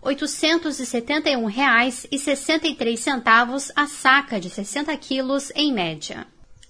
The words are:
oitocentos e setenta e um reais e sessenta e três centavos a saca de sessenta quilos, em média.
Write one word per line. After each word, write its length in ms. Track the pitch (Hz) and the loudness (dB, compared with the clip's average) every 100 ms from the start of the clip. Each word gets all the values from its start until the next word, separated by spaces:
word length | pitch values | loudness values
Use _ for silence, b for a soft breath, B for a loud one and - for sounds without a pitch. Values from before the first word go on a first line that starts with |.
oitocentos 800 | - 285 302 - 311 330 330 262 | -4 -2 -4 0 2 2 0 -4
e 40 | |
setenta 460 | 254 233 233 294 302 | -4 -4 -2 0 0
e 60 | 226 | 0
um 100 | 226 | 0
reais 600 | 220 277 233 254 240 - | 0 4 4 4 -2 -6
e 80 | 277 | -4
sessenta 480 | 294 277 - 320 320 | 0 0 0 0 0
e 80 | |
três 260 | - 233 233 | -2 -2 0
centavos 720 | - 262 240 226 240 269 - | -2 0 6 6 6 -2 -2
a 120 | - 285 | -2 -2
saca 520 | - 262 269 277 214 | 2 4 4 2 -4
de 120 | 180 | -6
sessenta 440 | - 202 285 302 302 | -8 -6 -4 -4 -4
quilos, 540 | - 262 262 277 277 | -4 -2 0 -2 -2
em 180 | - 294 | 0 0
média. 540 | 233 170 160 - - - _ - - | 0 -2 -4 -10 -12 -14 _ -20 -20